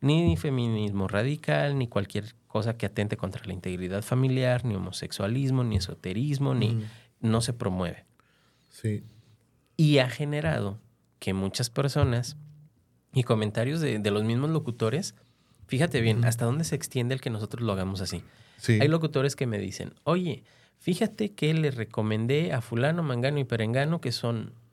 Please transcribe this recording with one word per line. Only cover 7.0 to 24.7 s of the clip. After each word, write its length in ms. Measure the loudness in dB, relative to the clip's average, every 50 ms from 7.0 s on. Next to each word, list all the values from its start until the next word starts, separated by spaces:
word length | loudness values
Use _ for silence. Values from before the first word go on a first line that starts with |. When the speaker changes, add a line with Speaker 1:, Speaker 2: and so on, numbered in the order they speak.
| -20 _ _ -2
Speaker 1:
no 180 | 0 2 2 2
se 140 | 2 0 -4
promueve. 500 | -2 -2 -2 -2 -2 -2 -4 -6 -10 -16 _ _ _ _ _ _ _ _ _ _ _ _ _
Speaker 2:
Sí. 360 | -14 -6 -4 -4 -4 -4 -6 -12 -20 -20 -20 _ _ _ _ _ _ _ _ _ 2
Speaker 1:
Y 220 | 4 6 6 8 6
ha 100 | 4 4
generado 680 | 0 -4 -4 -4 -2 -2 -2 0 0 0 -2 -4 -6 -8 -14 _ _ _ _ _ _ -8
que 140 | -4 -2 0
muchas 360 | 0 0 -2 -2 -2 -4 -2
personas 680 | -2 -2 -2 0 2 4 4 4 4 2 -2 -4 -8 -14 -16 -20 -20 -20 -20 -20 _ _ _ _ _ _ _ _ 0
y 100 | 2 4
comentarios 560 | 4 4 2 2 0 0 0 0 0 0 0
de, 180 | 0 0 0 0
de 120 | 0 0
los 120 | 2 2 2
mismos 260 | 2 2 2 2 2
locutores, 640 | 0 0 0 -2 -4 -2 0 0 0 -2 -4 -6 -10 -14 _ _ _ _ _ _ _ -16 -8
fíjate 320 | -4 0 0 2 2 2 2
bien, 180 | 4 4 4 4
Speaker 2:
Ujú. 80 | 4
Speaker 1:
hasta 180 | 2 2 2 0
dónde 180 | 0 0 0 -2
se 100 | -2 -4
extiende 380 | -6 -6 -4 -2 -2 0 0 -2
el 80 | -2
que 80 | -4 -4
nosotros 320 | -4 -4 -6 -6 -6 -4
lo 100 | -2 0 0
hagamos 260 | 0 0 -2 -2 -4
así. 220 | -4 -4 -6 -8 -10 -12 -20 -20 -20 -20 -18
Speaker 2:
Sí. 220 | -6 2 2 4 4
Speaker 1:
Hay 60 | 6
locutores 480 | 4 4 2 0 0 0 0 0 0 0
que 120 | -2 -2
me 100 | -2 -2 -2
dicen, 340 | -4 -6 -8 -10 -12 -12 -12 _ -2
"Oye, 400 | 0 0 0 0 -4 -6 -8 -10 _ _ _ _ _ _ _
fíjate 540 | -2 -2 0 0 0 -2 -2 -4 -6 -6 -2
que 200 | 0 0 2 2
le 180 | 2 2 0
recomendé 840 | 0 -2 -6 -4 -2 -2 0 0 2 0 2 2 2 2 0 0 -2
a 80 | -4
fulano, 420 | -4 -2 -2 0 2 2 0 0 0
mangano 360 | -2 0 0 0 0 0 0
y 40 | 0
perengano 560 | 0 0 0 0 0 2 0 2 0 0 -2
que 100 | -2 -4 -4
son 400 | -2 -2 -2 -2 -2 -6 -8 -14 -20 _ _